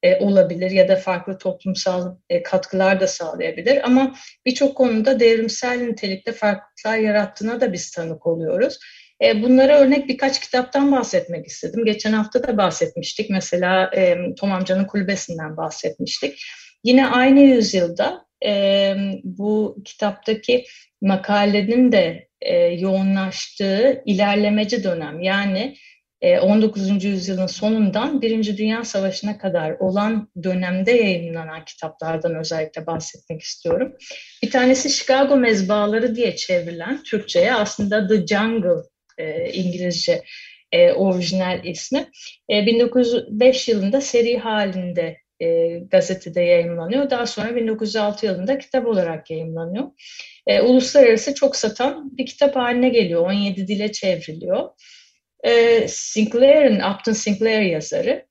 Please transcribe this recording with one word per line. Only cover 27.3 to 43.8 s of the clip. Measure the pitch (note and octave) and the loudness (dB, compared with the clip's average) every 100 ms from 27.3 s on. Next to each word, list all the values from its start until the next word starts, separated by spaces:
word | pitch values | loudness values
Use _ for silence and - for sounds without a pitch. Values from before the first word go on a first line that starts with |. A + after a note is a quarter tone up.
| F#3 F#3 | -4 -4
sonundan | - G#3 A3 G#3 G3 C4+ D4 | -4 -2 0 0 0 -2 -2
Birinci | A3+ A3 G#3 G3+ | -2 0 -2 -2
Dünya | G#3+ A3+ | -2 -2
Savaşı'na | A3+ G3+ F#3+ F#3 G#3 G#3 | -4 -4 -4 -4 -8 -6
kadar | G3 F3 D#3 E3 | -4 -4 -4 -4
olan | F#3+ F#3+ G#3 A3+ G#3 - | -2 0 0 -2 -6 -8
dönemde | F3 F#3 F3+ F#3 F#3+ | -4 -4 -2 -2 2
yayınlanan | A#3+ G#3+ F3 E3+ E3 D#3+ D#3+ - | 2 2 0 -4 -10 -10 -14 -18
kitaplardan | - D#3+ - D#3+ D#3+ E3 D#3+ | -12 -12 -10 -6 -4 -4 -4
özellikle | D#3+ D#3+ D#3 - D#3+ | -6 -6 -6 -8 -8
bahsetmek | E3 D#3+ - _ D#3 | -8 -10 -16 _ -14
istiyorum. | - - - - C4+ - - - - - | -12 -10 -4 -2 -2 -8 -20 -20 -20 -8
Bir | A3 | -2
tanesi | C4 B3+ C4 C#4+ | 2 4 4 2
Chicago | - - C4 C#4 C#4 | -4 0 2 4 4
Mezbahaları | A#3+ G#3+ F#3+ G#3 G#3 A3 A#3+ A3+ | 4 2 2 0 2 0 -2 0
diye | A#3 F3 | -2 -2
çevrilen | - F3+ E3+ E3+ E3+ C#4+ | -2 -2 -2 -10 -8 -8
Türkçe'ye, | - G#3+ - F3 F#3+ | -4 -6 -2 0 2
aslında | B3 G3+ - G3+ G#3+ F#3+ | 2 -2 -4 -2 0 2
The | G#3+ E3 | 0 2
Jungle, | G3+ A3 A3+ F3+ E3 - _ _ - | 0 0 0 0 0 -2 _ _ -12
e, | D#3 D#3 F3 | -8 -6 -6
İngilizce, | - F3+ F3 F3+ F3 - E3 - - - - _ | -4 -4 -4 -4 -4 -2 -2 -4 -20 -20 -20 _
e, | E3+ F3 | 4 6
orijinal | - G3 F3+ F3 F#3 F#3 F#3 F3 | 6 0 0 -2 -2 -2 -4 -8
ismi. | E3 - C4+ E4 _ - - - | -12 -4 -4 -6 _ -20 -20 -2
E, | G#3 G#3 | 0 2
bin | A3+ | 2
dokuz | A#3+ B3+ A#3+ | 2 2 2
yüz | A#3+ - | 0 -4
beş | G#3+ B3 C4 - | 2 4 4 0
yılında | A3 | -2